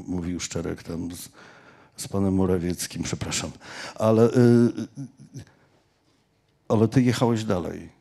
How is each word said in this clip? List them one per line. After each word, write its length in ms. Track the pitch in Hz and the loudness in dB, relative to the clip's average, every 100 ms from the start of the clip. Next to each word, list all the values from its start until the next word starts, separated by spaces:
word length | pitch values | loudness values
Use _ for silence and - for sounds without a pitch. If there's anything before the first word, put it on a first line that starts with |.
| - | -6
mówił 340 | 90 85 87 | -6 -6 -6
Szczerek 420 | - - 85 82 | -8 -8 -8 -8
tam 300 | - 82 85 | -10 -8 -8
z, 140 | 87 - - - - - - _ - | -10 -16 -20 -20 -20 -20 -20 _ -16
z 120 | - | -8
panem 260 | 98 98 | -2 0
Morawieckim, 680 | 95 95 92 87 82 - 85 | 2 2 0 -2 -4 -8 -8
przepraszam. 480 | 82 82 - - 76 - - - - | -8 -8 -6 -6 -8 -12 -18 -16 -14
Ale, 300 | - 110 110 | -2 2 6
e, 60 | 117 123 120 120 117 107 113 - 131 - 139 135 - _ _ _ _ _ _ _ _ _ _ _ - | 6 6 6 6 4 0 -8 -12 -14 -16 -20 -20 -20 _ _ _ _ _ _ _ _ _ _ _ -2
ale 200 | 113 110 | 2 4
ty 140 | 123 | 4
jechałeś 420 | 123 117 120 113 | 2 2 2 0
dalej. 440 | 110 92 82 87 85 _ | 0 -2 -4 -10 -14 _